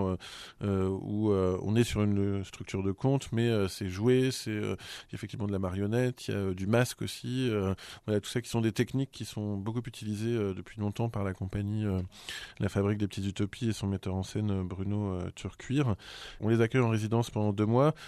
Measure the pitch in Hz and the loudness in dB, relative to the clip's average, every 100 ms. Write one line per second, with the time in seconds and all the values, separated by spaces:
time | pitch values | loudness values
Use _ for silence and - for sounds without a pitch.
0 | 95 92 - - - - 104 98 95 95 | 2 -2 -6 -16 -16 -6 0 2 2 0
1 | 101 104 107 98 92 92 95 110 117 107 | -2 0 2 4 4 2 2 4 4 4
2 | 104 101 98 98 95 - 95 98 98 95 | 2 2 0 -2 -6 -10 -6 -2 -2 0
3 | 131 139 - 113 117 113 98 - 98 92 | 2 2 0 0 2 2 0 -2 -6 0
4 | 113 127 131 127 - 107 104 98 - - | 4 6 4 0 -4 -4 -2 -4 -8 -14
5 | - - 104 104 101 98 95 92 101 117 | -12 -10 -8 -4 -2 0 -2 0 0 2
6 | 127 123 - 101 95 92 95 117 123 - | 0 -2 -4 -2 -2 -2 2 4 4 0
7 | 104 - 120 127 127 107 95 95 - - | -8 -6 -4 -2 0 2 2 0 -4 -10
8 | - 104 - 127 - 117 110 104 117 131 | 0 0 0 -4 -2 0 2 2 0 0
9 | 135 - 113 - 104 101 101 117 123 - | -4 -6 -10 -6 -4 -4 -4 -4 -6 -8
10 | 107 104 113 117 101 95 - - 104 101 | -6 -2 0 0 0 -2 -8 -4 -4 0
11 | 117 107 101 95 95 101 101 107 107 95 | -2 0 -2 -4 -4 -2 -2 0 0 0
12 | 90 - - - - - 107 - 101 104 | -2 -8 -12 -12 -10 -4 0 2 2 2
13 | 101 - 98 92 101 - 117 107 98 98 | 0 -2 -4 -2 -4 -2 -2 0 0 -2
14 | - 92 92 - 104 98 92 90 95 104 | -2 -2 -2 -2 0 0 -2 -4 -2 -2
15 | 104 92 90 - 95 - - 131 131 98 | -2 -2 -6 -6 -10 -8 -2 0 2 0
16 | - - - - 104 113 113 131 120 110 | -4 -16 -14 -4 2 4 6 4 4 2
17 | 107 113 117 107 107 101 107 120 147 156 | 2 2 0 0 0 4 4 6 4 2